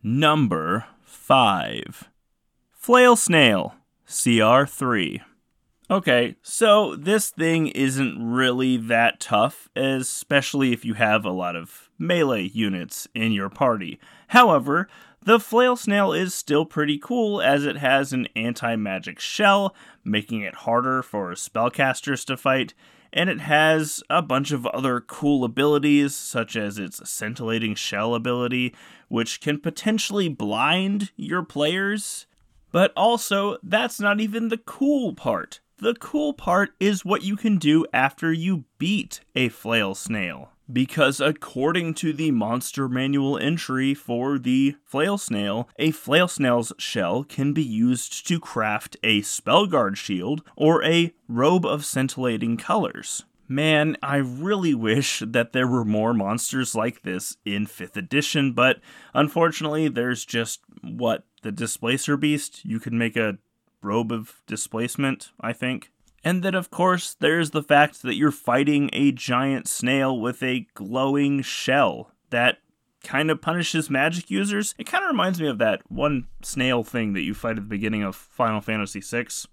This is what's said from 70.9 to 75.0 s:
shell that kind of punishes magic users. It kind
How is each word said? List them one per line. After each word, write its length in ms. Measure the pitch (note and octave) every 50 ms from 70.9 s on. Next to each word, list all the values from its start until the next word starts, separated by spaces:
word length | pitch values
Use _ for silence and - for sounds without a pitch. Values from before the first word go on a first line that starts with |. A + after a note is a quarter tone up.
| A#2 B2+ C3+ C#3 C#3 C#3+ C#3+ C#3 C#3+ C#3
shell 720 | B2+ - - - - - C3 C#3+ C3+ G2 D2 A#1+ - _ _ _ _ _
that 300 | - A#2 A#2+ D3 - _ _ _ _ _ _ _ _ _
kind 280 | - - - C#3 D#3 D#3
of 120 | D#3 D#3+
punishes 480 | - E3 D#3+ F3 E3 - - E3 D3+ -
magic 400 | C3+ C3 C#3+ E3 E3+ F3 - -
users. 440 | G3 F#3+ G3+ G3+ G#3 G3+ G#3 - - -
It 80 | A3+
kind 180 | - - F#4